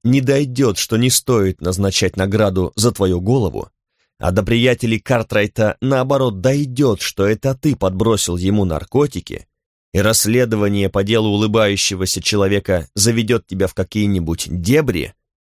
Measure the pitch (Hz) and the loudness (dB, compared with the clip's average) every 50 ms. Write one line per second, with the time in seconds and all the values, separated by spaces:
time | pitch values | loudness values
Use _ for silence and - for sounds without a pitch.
0 | - 113 127 139 131 127 139 139 147 131 123 123 139 120 98 - - - 113 110 | 0 0 2 2 2 2 2 0 0 -2 0 0 0 0 0 -2 -4 -2 0 0
1 | 120 127 120 - - - 127 113 98 95 92 - - 87 90 90 98 95 92 - | 2 2 2 0 0 0 0 2 2 0 -2 -2 -4 -4 -2 0 -2 0 0 0
2 | - 92 - 92 95 101 98 107 107 101 92 92 92 82 - - 104 120 104 - | 0 0 0 -2 -2 0 2 2 2 2 2 0 -2 -2 -2 -2 0 0 0 0
3 | 98 92 92 87 90 101 123 135 113 85 53 50 50 - _ _ _ _ _ _ | 0 0 0 0 0 0 0 0 0 -2 -4 -6 -10 -12 _ _ _ _ _ _
4 | _ _ _ _ - - 92 101 101 92 117 117 117 127 123 - - 117 110 107 | _ _ _ _ -4 0 0 0 0 2 2 4 4 4 2 2 0 -2 -2 -2
5 | - - 127 120 110 - - 107 104 104 - - 110 104 - - - 131 139 131 | 0 0 0 0 0 0 0 0 0 0 0 0 0 0 0 -2 -2 0 0 0
6 | 127 131 139 139 131 123 104 92 90 127 135 143 147 135 123 123 147 127 107 92 | 0 0 0 0 0 -2 -2 0 0 0 0 0 -2 -2 -2 0 2 2 2 0
7 | - - - - 98 101 110 107 - 135 135 131 - 151 139 - - 95 95 92 | -4 -6 -4 -2 0 0 0 0 -2 -4 -4 0 0 -2 0 0 -2 -2 0 0
8 | 104 113 113 98 - - 90 90 90 95 104 107 98 90 80 76 - - - 127 | 2 2 2 2 0 -2 -4 -2 0 0 2 2 2 0 -2 -4 -6 -2 0 0
9 | 147 147 - 95 82 - - 50 - - _ _ _ _ _ _ _ _ - 92 | 0 0 -2 -8 -10 -10 -12 -14 -14 -18 _ _ _ _ _ _ _ _ -2 0
10 | 98 110 110 - - 101 113 127 123 117 110 107 104 101 101 101 98 95 - 101 | 2 2 2 2 0 2 2 2 2 2 0 0 0 0 0 0 -2 0 0 -2
11 | 98 98 113 113 110 107 101 101 107 107 104 113 110 101 101 95 - - 101 90 | 0 2 0 2 2 2 2 2 0 2 2 2 2 2 2 0 -2 -4 -2 -4
12 | 95 92 - 90 82 - - 104 98 95 101 101 - - 95 90 78 - _ 101 | -4 -4 -4 -4 -4 -2 0 0 2 2 0 0 0 0 -2 -2 -2 -6 _ 0
13 | 98 117 117 113 117 107 120 113 - _ 95 95 95 92 - - 95 - - 107 | 0 0 2 0 0 0 -2 -2 -2 _ -4 -4 -2 -2 -2 -4 -6 -4 -2 -2
14 | 104 101 98 92 85 80 82 - - - - 90 85 92 131 151 156 120 98 82 | -2 0 0 -2 -2 -4 -6 -6 -6 -8 -8 -4 0 2 2 2 2 0 -2 -4
15 | 65 - - _ _ _ _ _ _ | -6 -8 -12 _ _ _ _ _ _